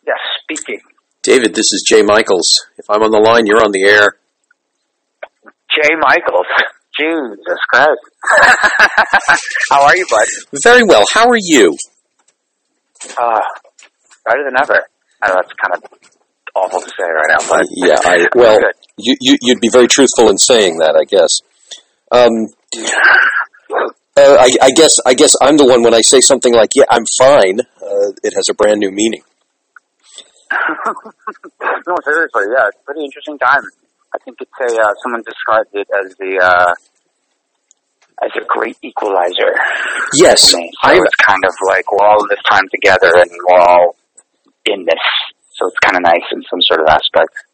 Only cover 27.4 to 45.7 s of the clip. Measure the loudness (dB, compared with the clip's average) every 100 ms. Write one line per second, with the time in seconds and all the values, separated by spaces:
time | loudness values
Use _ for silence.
27.4 | 2 -2 -6 _ -8 -4 -4 -4 -6 -4
28.4 | -6 -2 0 0 -2 -2 -4 -4 _ _
29.4 | _ _ _ _ _ _ _ -20 -20 _
30.4 | _ -6 -6 -6 -8 -10 -16 _ -18 -18
31.4 | -20 _ -8 -8 -6 -6 -4 -4 -2 -4
32.4 | -2 -2 -2 -4 -14 -12 -12 -14 -16 -6
33.4 | -2 -2 -4 _ _ _ _ -14 -14 -18
34.4 | -20 -8 -4 0 -2 -2 -8 -10 -12 -12
35.4 | -2 -2 -2 -8 -6 -6 -8 -10 -6 -4
36.4 | 0 0 0 -2 _ _ _ _ _ _
37.4 | _ _ _ _ _ _ _ -10 -8 -8
38.4 | -6 -6 -6 -10 -14 -8 -4 -2 -2 -2
39.4 | -2 -2 -4 -6 -8 -10 -6 2 4 4
40.4 | 2 0 -4 -4 2 2 2 0 0 0
41.4 | -2 -4 -2 -2 -2 0 2 2 0 -4
42.4 | 0 0 -2 -2 0 2 4 4 2 0
43.4 | 2 4 6 4 2 -2 _ _ _ _
44.4 | _ _ -8 -6 -4 -4 -4 -6 -8 _
45.4 | _ -10 -8